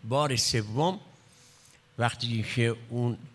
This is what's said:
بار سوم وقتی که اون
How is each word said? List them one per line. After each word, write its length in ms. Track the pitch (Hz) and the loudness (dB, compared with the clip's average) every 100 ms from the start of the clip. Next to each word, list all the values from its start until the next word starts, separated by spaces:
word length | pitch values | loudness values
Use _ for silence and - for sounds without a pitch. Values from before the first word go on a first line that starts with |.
بار 320 | 110 135 147 123 | 0 0 2 2
سوم 640 | - 120 107 117 170 190 - - - - - - - - _ - | 2 0 0 0 0 0 -12 -20 -20 -20 -20 -20 -20 -20 _ -2
وقتی 480 | 117 - 117 113 104 - | -2 0 -2 0 0 2
که 200 | 117 - - | 2 0 -6
اون 280 | 120 120 113 - | -2 0 -2 -10